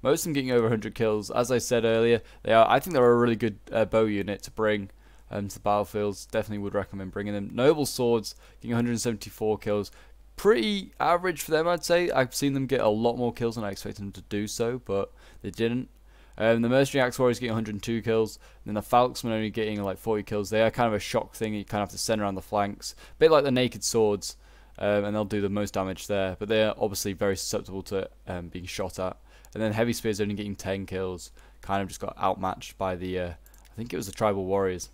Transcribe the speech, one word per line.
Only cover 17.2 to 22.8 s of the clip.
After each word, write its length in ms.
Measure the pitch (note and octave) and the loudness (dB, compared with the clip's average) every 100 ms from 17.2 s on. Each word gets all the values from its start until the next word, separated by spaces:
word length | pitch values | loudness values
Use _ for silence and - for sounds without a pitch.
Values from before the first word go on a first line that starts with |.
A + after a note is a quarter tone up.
| B2+ A#2+ | 2 2
getting 140 | B2 | -2
a 20 | |
hundred 200 | A2 A2 | -2 -4
and 80 | G#2 | -6
two 200 | G#2+ A#2 | -4 -4
kills, 360 | A2+ A2+ A2 - - - | 0 2 0 -4 -20 -18
and 100 | - | -6
then 0 | |
the 140 | G#2 - | -6 2
Falxmen 420 | B2 B2 A#2+ A#2 | 4 4 0 -4
only 200 | A2 A2 | -2 -2
getting, 320 | G2+ G#2+ G#2+ | -2 -4 -2
like, 160 | G2 F#2 | -4 -4
forty 240 | - G#2+ | -2 -2
kills. 280 | G2+ G#2+ G2 | -2 -4 -2
They 120 | G#2+ | 2
are 80 | A2+ | 2
kind 180 | - A#2+ | 4 0
of 60 | |
a 60 | G#2+ | 0
shock 340 | - A#2 G#2+ | 0 -2 -2
thing, 200 | - A2+ | -6 -4
you 100 | G#2+ | -4
kind 180 | G2 G#2+ | -4 -4
of 60 | G2 | -4
have 80 | F#2+ | -4
to 20 | |
send 220 | - A2 | -2 0
around 140 | G#2 | 0
the 80 | F#2+ | -4
flanks. 520 | - G#2 G2+ G2+ | -4 0 0 -4